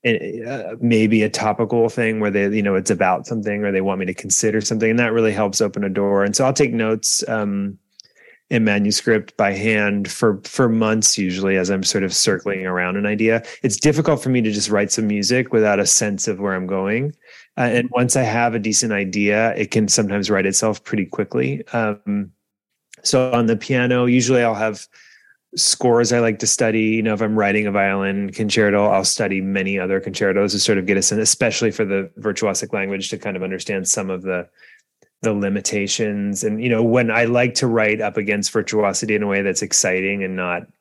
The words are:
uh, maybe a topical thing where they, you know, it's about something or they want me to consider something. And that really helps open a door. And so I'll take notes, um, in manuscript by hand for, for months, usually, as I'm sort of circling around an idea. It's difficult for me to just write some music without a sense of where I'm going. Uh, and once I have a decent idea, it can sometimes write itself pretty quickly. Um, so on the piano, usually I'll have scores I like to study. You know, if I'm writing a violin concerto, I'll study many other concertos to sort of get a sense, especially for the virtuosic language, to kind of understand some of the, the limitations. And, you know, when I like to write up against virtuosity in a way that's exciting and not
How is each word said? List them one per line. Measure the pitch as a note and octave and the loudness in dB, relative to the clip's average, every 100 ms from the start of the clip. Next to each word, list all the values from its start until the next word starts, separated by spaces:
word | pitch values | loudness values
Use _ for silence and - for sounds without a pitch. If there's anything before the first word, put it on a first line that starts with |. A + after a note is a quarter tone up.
| B2 | 0
uh, | A2 G2 A2+ A#2 C3 F2+ A2+ | -2 -4 -10 -8 -8 -8 -2
maybe | A#2+ A2+ A2 A2 | 2 4 4 4
a | G#2+ | 2
topical | - A2 G#2 A2 A#2+ A2+ | 0 -2 0 0 2 2
thing | A#2 A2+ A2 | 2 -2 0
where | G#2 | 0
they, | G2+ G2+ | 0 0
you | G#2+ | 2
know, | G2+ F#2+ | 2 0
it's | F2+ | 0
about | F#2+ F#2 F2+ - | 0 2 0 -2
something | A2+ G#2 G#2 | -6 -4 -4
or | G#2 | -2
they | F#2+ | 0
want | G2 F#2+ | 0 -2
me | F#2 | -4
to | |
consider | F#2 F#2+ - A2 G#2+ | -6 -2 0 2 0
something. | G#2 A2 A2+ | -2 0 2
And | A2+ | 2
that | A#2+ | 2
really | A2+ A2 | 2 2
helps | G2 G#2 G2 | 2 0 0
open | G#2 G2+ | -2 0
a | G2+ | -4
door. | F#2+ G2+ G2 | 0 2 2
And | G2+ G#2 | 2 2
so | C3+ | 0
I'll | |
take | C3+ C#3 | 2 2
notes, | A#2 A2 A2 - - - | 2 0 0 -2 -4 -2
um, | A2 G#2 G2+ G2 G2 _ _ - _ - _ _ | -2 -2 -2 -4 -8 _ _ -20 _ -20 _ _
in | A#2+ | 0
manuscript | A2 G2+ G#2 G#2 - A2 G#2 - | 2 2 2 0 2 0 0 -2
by | G2+ | 0
hand | G2 G#2+ G#2+ G#2 G2+ G2 | 0 0 2 2 0 -4
for, | - A2+ G2 | 0 0 0
for | - - B2+ | -6 0 2
months, | A2+ A2 A2 G#2+ - | 2 2 2 0 0
usually, | F#2+ F2+ F#2+ F#2+ | -2 -2 0 0
as | F2+ | 0
I'm | F#2+ | -2
sort | F#2+ G2+ F#2+ | 0 -2 -2
of | |
circling | F2+ - F#2+ G2+ F#2+ F#2 | 0 0 0 -2 -4 -4
around | F2+ F2+ G2 | -2 -2 -2
an | G#2 | -2
idea. | G#2+ A2 A2+ - - | 0 2 2 -2 -4
It's | B2 - | -4 2
difficult | D3+ C#3+ D#3+ D3 | 2 2 2 0
for | C3 | 2
me | B2+ | 2
to | A2 | 2
just | G#2 G2+ | 0 0
write | G#2 G2+ | 0 0
some | - A2 | 0 0
music | G#2 G2 B2 B2 | 0 0 0 2
without | A#2 G#2+ G2+ | 2 4 2
a | G2 | 2
sense | - G#2+ G2 - | 2 0 -4 -4
of | F#2+ | -4
where | G2+ | -2
I'm | F#2 F#2 | -4 -4
going. | F#2+ F#2+ A2+ C#3+ - - - - - | -4 -2 -2 -4 -8 -20 -20 -16 -4
Uh, | A#2+ | 0
and | A#2+ A#2+ | 0 0
once | A#2+ B2 C3+ | 0 2 2
I | |
have | A#2+ A2+ A#2+ | 0 2 0
a | A2+ | 0
decent | G#2+ G#2 A#2 | -2 -2 0
idea, | G2+ G2 G2+ G2+ G#2 A2+ - | -2 -2 0 2 2 2 0
it | - | -2
can | - G#2 | 0 2
sometimes | - G#2 G2+ F#2+ | 2 0 -2 0
write | G2+ F#2+ | 0 2
itself | F#2+ A2 G2+ | 0 0 -2
pretty | - G#2+ F#2 | -4 -4 -4
quickly. | - G2+ B2 C3 C#3 - | -4 -4 -2 -2 -4 -4
Um, | A#2+ A2 G#2 - G2+ F#2+ _ _ _ _ _ _ - | -2 -2 -4 -4 -4 -6 _ _ _ _ _ _ -8
so | - C3+ B2+ | 0 2 2
on | A#2+ A2+ | 2 2
the | A2 | 0
piano, | - C3 B2 B2 B2 | 0 0 2 2 4
usually | B2 A#2+ B2+ | 4 4 4
I'll | A#2 G#2+ | 2 0
have | A2 G#2 - - - - _ _ _ F3 | -2 -4 -14 -20 -20 -20 _ _ _ -2
scores | - - B2+ A#2 A#2 | -2 2 4 4 4
I | A#2+ | 4
like | A2+ G#2+ | 2 0
to | A#2 | -2
study. | - A#2 A2 | 0 2 2
You | A2 A2+ | 2 0
know, | A2 | 0
if | G#2+ | 0
I'm | G#2+ A2 | 0 2
writing | G2+ G#2 G#2 | 2 2 0
a | |
violin | G2+ G2 G2 G2 G2 G2 | 2 2 0 -2 -2 -4
concerto, | F#2+ G#2+ A2+ G#2 G2+ G#2 | -4 -2 2 4 4 4
I'll | G2 | 2
study | F#2 - G#2 F#2+ | 0 -2 -2 -2
many | F#2+ G2 F#2+ G2 | -2 -2 -2 -2
other | F#2 F#2+ | 0 -2
concertos | G2+ F#2+ G2+ G2 G2+ | -2 -2 0 2 0
to | G2 | 0
sort | - G2+ | 0 0
of | F#2 | 2
get | G2 | 0
a | |
sense, | F2+ G#2+ | 2 0
especially | G#2+ - G#2 - A2+ | 0 2 0 0 -2
for | - | 0
the | G#2 G2 F#2 - | -2 -2 -4 -6
virtuosic | G#2+ F#2+ G#2+ F#2+ G#2 | -4 -2 -2 -2 -4
language, | G#2+ G2 G2 G2 | -4 -4 -4 -6
to | G2+ | -8
kind | G#2 F#2 | -8 -6
of | |
understand | F#2 F#2 - G2 F2+ | -6 -8 -6 -4 -2
some | - F#2+ | -2 -2
of | F#2 | -6
the, | F#2+ F2+ F2 _ - - _ _ _ _ | -4 -6 -6 _ -20 -20 _ _ _ _
the | A#2 | -4
limitations. | G#2 G2+ G2+ - G#2 G2 - G#2+ G2+ G2+ G2 | -2 -2 -2 -2 -4 -4 -2 -2 -2 -4 -2
And, | A2 G#2+ | -2 -2
you | B2 | 0
know, | A2+ | 2
when | A2+ B2 A#2 | 4 4 2
I | A2+ A#2 | 2 2
like | A#2+ B2 A#2+ | 2 2 0
to | B2+ | 0
write | A#2 G#2+ G#2+ | 2 2 0
up | G#2+ G#2 | -2 -2
against | G2+ G#2 G2+ | -2 -2 -2
virtuosity | A2 G2+ G#2+ G2+ F#2+ G#2+ G#2+ | -2 -2 0 0 0 -2 -2
in | |
a | G#2 | 0
way | G2 | 0
that's | G2 F#2 | 0 -2
exciting | G2+ - F#2 F#2 F#2+ G2+ | -2 0 0 0 -2 -2
and | F#2+ F#2 | -4 -4
not | F2+ F2 E2+ _ | -4 -6 -8 _